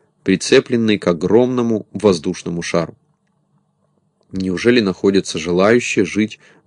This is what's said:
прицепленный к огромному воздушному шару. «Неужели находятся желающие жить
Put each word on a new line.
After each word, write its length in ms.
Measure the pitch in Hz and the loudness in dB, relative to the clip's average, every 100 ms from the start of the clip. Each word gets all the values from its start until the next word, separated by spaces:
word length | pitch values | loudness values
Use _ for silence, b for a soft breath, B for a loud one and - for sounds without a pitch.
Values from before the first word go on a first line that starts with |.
| _ _ | _ _
прицепленный 760 | - 95 - 135 - 123 113 101 | -2 -2 2 2 2 0 0 0
к 100 | - | 0
огромному 800 | 82 87 107 123 127 117 110 - | -2 2 2 2 0 -2 -2 -6
воздушному 720 | 98 107 85 92 85 - 85 | -2 0 0 -2 -8 -8 -8
шару. 340 | - 87 78 - _ _ _ _ _ _ _ _ _ _ _ _ _ | -4 -4 -4 -10 _ _ _ _ _ _ _ _ _ _ _ _ _
«Неужели 480 | 95 92 87 110 123 | -8 -4 0 2 2
находятся 580 | 98 90 101 98 - 82 | 2 0 0 0 -2 -6
желающие 680 | 82 87 101 120 - - 87 | -4 0 4 2 2 -2 -2
жить 340 | 98 110 - b b | -2 -4 -6 b b